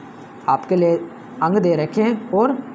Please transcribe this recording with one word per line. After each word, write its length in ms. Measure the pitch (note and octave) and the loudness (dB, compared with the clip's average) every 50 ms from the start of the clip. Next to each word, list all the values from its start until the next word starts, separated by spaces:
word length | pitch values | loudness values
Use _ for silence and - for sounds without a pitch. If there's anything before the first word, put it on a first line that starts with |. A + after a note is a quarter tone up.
| - - - - - - - - - - | -18 -18 -18 -18 -18 -18 -18 -6 0 0
आपके 280 | C3+ C3+ - - F#3+ | 0 0 2 0 2
लिए 200 | F3+ E3+ E3+ E3+ E3+ - - - - - - - - | 4 4 4 4 2 -2 -8 -12 -16 -18 -16 -4 -2
अंग 140 | D#3 E3+ F#3+ G#3+ | 0 0 2 2
दे 160 | F3+ F3+ E3 | 2 2 2
रखे 260 | D3+ D3+ D3+ - G#3+ | 2 0 0 0 2
हैं 280 | G#3+ A#3 A3+ G#3+ - - | 2 2 0 -2 -4 -2
और 260 | F#3 G3 A#3 C4+ C4 - - - - | 2 2 2 2 0 -2 -6 -10 -8